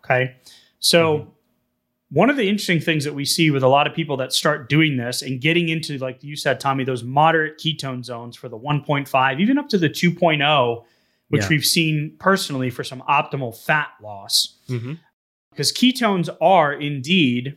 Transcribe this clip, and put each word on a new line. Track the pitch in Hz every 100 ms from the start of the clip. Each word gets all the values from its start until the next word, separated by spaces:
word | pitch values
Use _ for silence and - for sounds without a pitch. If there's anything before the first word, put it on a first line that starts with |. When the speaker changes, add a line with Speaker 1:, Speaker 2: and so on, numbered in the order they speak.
Speaker 1:
Okay. | - 131 131 - - - _ _
So | - - 165 151
Speaker 2:
Mm-hmm. | 104 _ _ _ _ _ _ _ _
Speaker 1:
one | 135 226
of | 285
the | 196
interesting | 208 - 170
things | 160 156
that | 139 143
we | 139
see | - 160
with | 139
a | 127
lot | 135 147
of |
people | 147 160 135
that | 127
start | - 160 151 117
doing | 143 156 131
this | 120 127
and | 139 131
getting | 143 170 165
into, | 165 156 139
like | 131 -
you | 143 147
said, | 147 131
Tommy, | 143 135
those | 131 127
moderate | 120 135 160 160 156 156
ketone | 160 156 139 127 123
zones | 117 120 -
for | -
the | 110
one | 131 147
point | 147 143 135
five, | 135 131 135
even | 208 277
up | 277
to | 202
the | 165
two | - 180
point | 170 175 151
oh, | 143 147 123 117 _ _ _ _ _
which | 113
Speaker 2:
Yeah. | 101
Speaker 1:
we've | 151 -
seen | - 160 151 151 -
personally | 185 190 - 139 127
for | 120
some | 135 127 131
optimal | 143 151 139 123 -
fat | - 156 147 -
loss. | 107 101 101 - - _ -
Speaker 2:
Mm-hmm. | 120 120 160 _ _ _ _ _
Speaker 1:
Because | - 143
ketones | - 247 254 226 190 156 -
are | 165 190 147
indeed | 143 147 143 131 185 139 120 127